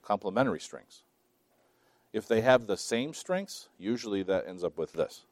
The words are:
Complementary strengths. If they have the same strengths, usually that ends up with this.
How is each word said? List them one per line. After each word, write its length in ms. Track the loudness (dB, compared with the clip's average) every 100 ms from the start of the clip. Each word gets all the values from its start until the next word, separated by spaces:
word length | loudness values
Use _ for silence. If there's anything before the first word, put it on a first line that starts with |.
Complementary 580 | -2 -2 0 0 0 -2
strengths. 420 | -8 -16 -20 -20 _ _ _ _ _ _ _ _ _ _ _
If 160 | -6 2
they 120 | 4
have 260 | 8 6 6
the 100 | -2
same 380 | 0 -2 -2
strengths, 540 | -8 -4 -4 -4 -14 -18 _
usually 440 | -4 -4 -2 -2
that 220 | 2 0 0
ends 180 | -4
up 120 | -6 -4
with 160 | -6
this. 320 | -2 -4 -4 _